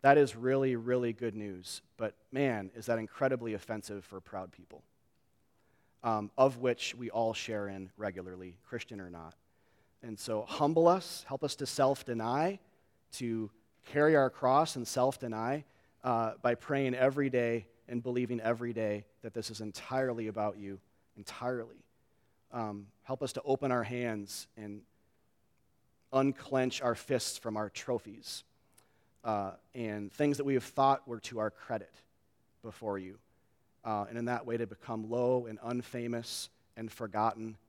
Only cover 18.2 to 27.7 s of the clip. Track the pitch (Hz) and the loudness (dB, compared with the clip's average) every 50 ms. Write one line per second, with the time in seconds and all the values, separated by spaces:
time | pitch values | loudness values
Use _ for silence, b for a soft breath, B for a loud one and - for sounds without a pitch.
18.2 | 123 110 123 117 107 110 117 113 120 120 117 113 110 107 104 104 104 _ _ _ | 0 0 -2 0 2 0 0 0 0 -4 -2 -2 0 0 0 -2 -4 _ _ _
19.2 | - 117 - 120 107 - 113 104 113 107 98 - - - 131 131 135 131 120 113 | -14 -10 -8 -6 -8 -6 -8 -8 -8 -8 -10 -10 -10 -4 -2 0 0 0 0 -2
20.2 | 113 107 101 110 104 104 98 101 101 98 98 95 _ _ _ _ _ _ _ 110 | -4 -4 -2 -2 -2 -2 -2 -4 -10 -10 -12 -12 _ _ _ _ _ _ _ -18
21.2 | 101 - - - 120 123 127 123 113 117 - - - _ _ _ _ _ _ _ | -16 -16 -12 -6 -4 -4 -4 -4 -6 -10 -14 -20 -20 _ _ _ _ _ _ _
22.2 | _ _ _ _ _ _ - 123 113 107 104 101 101 101 _ _ _ - 131 127 | _ _ _ _ _ _ -6 -6 -4 -4 -4 -8 -10 -14 _ _ _ -8 -6 -4
23.2 | 139 127 - 131 - 147 135 135 - 135 127 123 113 104 123 123 123 120 110 107 | -4 -6 -6 -6 0 0 0 2 4 2 2 2 2 0 -4 -2 -2 -2 -2 -2
24.2 | 101 101 - - - _ _ - 107 104 101 104 - _ _ _ _ _ _ _ | -6 -8 -10 -12 -12 _ _ -12 -12 -10 -10 -12 -14 _ _ _ _ _ _ _
25.2 | _ _ _ _ _ _ _ _ _ _ _ _ _ _ _ _ _ _ - 135 | _ _ _ _ _ _ _ _ _ _ _ _ _ _ _ _ _ _ 2 4
26.2 | 135 139 135 - - - 135 131 127 127 120 - 131 123 117 110 - - 143 120 | 4 4 2 -2 -6 -2 0 2 2 2 0 0 0 0 0 0 -2 0 0 0
27.2 | - - - - - 117 107 107 107 101 | 0 -2 -8 -6 -6 -6 -4 -2 -4 -4